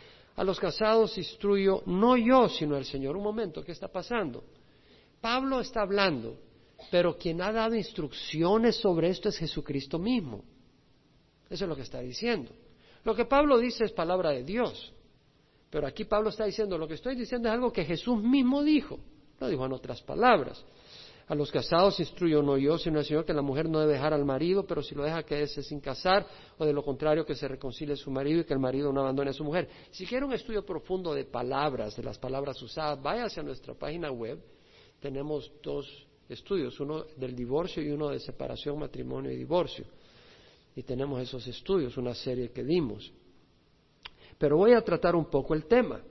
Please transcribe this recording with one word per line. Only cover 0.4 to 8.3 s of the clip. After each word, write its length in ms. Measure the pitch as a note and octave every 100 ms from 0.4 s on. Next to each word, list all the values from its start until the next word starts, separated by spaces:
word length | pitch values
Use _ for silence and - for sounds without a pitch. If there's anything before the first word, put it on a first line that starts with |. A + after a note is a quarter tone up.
los 160 | F#3+ F3+
casados 560 | F3+ - G#3+ A3+ G#3+ G3
instruyo, 640 | E3 - G3+ G3+ G3 F#3+ -
no 320 | F3+ A#3 B3+
yo, 320 | A3+ C4 G3+
sino 260 | - D3+ C#3
el 100 | B2+
Señor". 300 | C#3 C3+ F3+
Un 80 |
momento, 400 | G#3 G#3+ G3 D#3
¿qué 100 | E3
está 140 | D#3+ -
pasando? 540 | F#3 F3 A#3+ D#3+ A#2 - - _ _ _ - _ _
Pablo 400 | A3+ B3 C4+ C4
está 220 | - A3
hablando, 560 | G3 G3+ F#3+ C3+ A2+ - - - _ - -
pero 260 | F3+ F3 E3+
quien 280 | E3+ E3
ha 80 | F#3+
dado 240 | A3 A3+ A3+
instrucciones 1000 | - - D3 - -